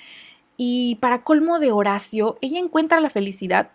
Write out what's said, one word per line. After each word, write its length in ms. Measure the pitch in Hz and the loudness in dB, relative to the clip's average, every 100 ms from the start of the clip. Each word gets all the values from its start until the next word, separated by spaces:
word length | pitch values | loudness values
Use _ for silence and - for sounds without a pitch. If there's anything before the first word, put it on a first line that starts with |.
| - - - _ _ - | -20 -20 -20 _ _ -6
y, 380 | 247 247 240 226 | -4 -2 -2 -2
para 280 | 247 247 | 0 0
colmo 360 | - 302 320 339 | 2 2 2 2
de 120 | 277 | 2
Horacio, 680 | 208 202 202 - 220 214 - | 2 0 -2 -4 -2 -2 -2
ella 160 | 269 339 | -6 -4
encuentra 420 | 359 320 330 330 | -2 0 2 2
la 120 | 302 | 2
felicidad 580 | 208 196 190 185 185 - | -2 -4 -6 -2 0 -2